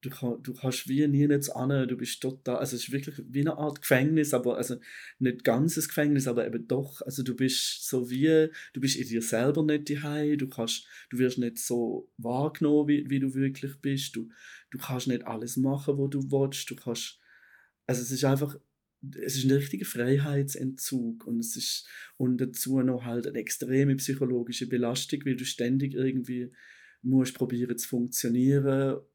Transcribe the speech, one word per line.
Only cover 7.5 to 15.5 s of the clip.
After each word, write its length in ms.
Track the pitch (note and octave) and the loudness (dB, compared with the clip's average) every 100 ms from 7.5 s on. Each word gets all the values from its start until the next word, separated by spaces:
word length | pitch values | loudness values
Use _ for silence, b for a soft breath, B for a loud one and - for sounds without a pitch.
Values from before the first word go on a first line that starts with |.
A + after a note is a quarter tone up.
| C3 - - - | 2 -2 -4 -4
so 220 | C3 B2 | -2 -2
wie, 400 | B2+ D#3 D#3 D#3 B B | 2 6 6 4 B B
du 80 | - | -2
bist 140 | C3+ C3+ | 0 0
in 120 | B2 | 0
dir 140 | A2+ | -2
selber 400 | A2+ A2+ B2+ D3 | 0 2 2 4
nicht 300 | D3+ D3+ D3 | 2 2 0
daheim, 480 | D3 D3 D3+ D3+ D3 | -4 -4 -2 0 0
du 80 | C3 | -2
kannst, 380 | - A2+ - B B B | -4 -4 -4 B B B
du 80 | B2 | 0
wirst 180 | B2+ B2+ | 2 2
nicht 220 | A#2+ A#2 | -4 -4
so 500 | - A#2+ A2+ - - - | -2 0 0 -4 -8 -10
wahrgenommen, 680 | A2+ B2+ D3+ D3 D3+ D3 D3 | -4 0 -2 2 4 4 6
wie, 200 | D3 C3 | 2 2
wie 80 | C#3 | 0
du 160 | C3+ C3 | 0 2
wirklich 400 | C3+ C3+ C#3 - | 0 0 -10 -4
bist, 360 | C#3 C#3 C#3 A#2 | -2 -2 -2 -6
du, 120 | A2+ B B B B | -10 B B B B
du 80 | - | -12
kannst 280 | - B2+ C3 | -6 -2 0
nicht 200 | A#2+ - | 0 -2
alles 280 | A2+ A#2+ | -6 -4